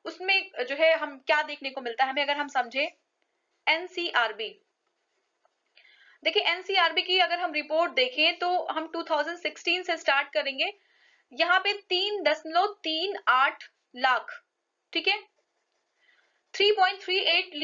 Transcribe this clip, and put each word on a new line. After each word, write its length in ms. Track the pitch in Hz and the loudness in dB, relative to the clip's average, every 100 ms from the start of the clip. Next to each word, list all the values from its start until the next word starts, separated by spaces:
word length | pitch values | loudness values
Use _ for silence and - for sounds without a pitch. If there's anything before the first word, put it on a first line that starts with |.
उसमें 460 | - 330 370 381 392 - | -12 -8 0 0 0 -6
जो 160 | 247 277 | -6 2
है 180 | 320 | 4
हम 240 | 320 294 277 - | 4 0 -8 0
क्या 160 | 302 | 0
देखने 280 | 311 294 269 | 0 -6 -10
को 100 | 262 | -8
मिलता 240 | 247 226 | -8 -2
है, 60 | 262 | 0
हमें 120 | 269 | 0
अगर 140 | 277 285 | 0 -2
हम 120 | 285 | -2
समझे 480 | 269 240 254 302 - _ _ _ _ _ _ - | -2 -2 -4 -4 -6 _ _ _ _ _ _ -2
एनसीआरबी, 920 | 320 359 - 339 240 226 208 214 - _ _ _ _ _ _ _ _ _ _ _ _ _ _ - _ | -2 -2 -8 -2 0 0 -2 -12 -12 _ _ _ _ _ _ _ _ _ _ _ _ _ _ -20 _
देखिए 180 | 311 415 | -2 0
एनसीआरबी 600 | - 349 370 381 339 320 | 0 -2 0 2 2 2
की 160 | 330 370 | 2 2
अगर 200 | 339 349 | 4 2
हम 140 | 349 | -2
report 400 | 302 294 311 339 | -4 0 0 2
देखें 460 | - 254 254 320 339 | 2 0 2 0 2
तो 260 | 349 359 | 0 0
हम 240 | - 294 320 | 0 -4 -6
टू 140 | 330 | -6
थाउजेंड 360 | 339 311 302 339 | -2 -2 -2 -4
सिक्सटीन 440 | 302 302 - 359 | -8 -6 -2 -2
से 140 | 359 330 | -2 -2
start 360 | - 277 285 | 2 2 0
करेंगे, 400 | 302 277 269 339 - _ _ _ _ _ | -2 -2 -2 -4 -4 _ _ _ _ _
यहाँ 280 | 254 339 370 | -2 2 2
पे 120 | 392 | 2
तीन 500 | 403 - 359 392 415 | -2 -2 -2 -2 0
दशमलव 440 | 294 311 311 330 415 | 0 0 0 0 0
तीन 500 | 415 320 311 370 392 - | -2 -6 -4 -4 -2 2
आठ 360 | 254 277 311 - _ _ 247 | 4 2 0 -12 _ _ -2
लाख, 480 | 262 247 - - - _ _ _ _ | 0 0 -2 -14 -20 _ _ _ _
ठीक 160 | 330 330 | -2 0
है, 140 | 415 415 _ _ _ _ _ _ _ _ _ _ _ _ | -2 -4 _ _ _ _ _ _ _ _ _ _ _ _
थ्री 180 | - 403 | 0 2
पॉइंट 300 | 427 370 392 | 4 2 0
थ्री 160 | - 370 | -2 0
एट 320 | - 339 359 302 | 2 0 0 -6